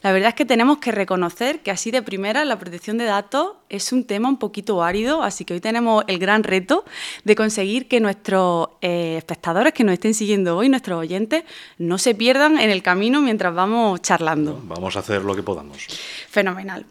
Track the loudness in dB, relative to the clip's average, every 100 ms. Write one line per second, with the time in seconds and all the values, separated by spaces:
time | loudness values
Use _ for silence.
0 | 0 2 2 0 0 4 4 2 0 -4
1 | -2 -2 -2 -2 -4 -4 -6 -6 -2 -4
2 | -4 -6 -2 -2 -2 -4 -6 -12 -6 -4
3 | 0 -2 -2 -2 -2 -6 _ -8 -2 -2
4 | -2 -2 0 0 -4 -6 -2 0 0 0
5 | 0 0 -2 -4 -8 -6 -4 0 2 2
6 | 2 0 2 2 2 0 2 0 0 -10
7 | -12 -6 2 2 2 0 -2 -2 0 2
8 | 2 0 0 2 4 2 -2 -4 -2 -2
9 | -2 -4 -6 -6 -2 2 2 4 2 4
10 | 0 0 0 2 2 2 2 2 0 -6
11 | -4 -4 -2 -2 -4 -14 -20 -6 -2 0
12 | 2 2 4 4 4 4 4 2 2 2
13 | 2 2 2 2 0 0 0 2 2 0
14 | 0 0 0 0 -2 -4 -10 -8 -6 -6
15 | -2 -2 0 -2 -4 -6 -8 -16 -14 -14
16 | -12 -14 -4 0 0 -4 -10 -14 -12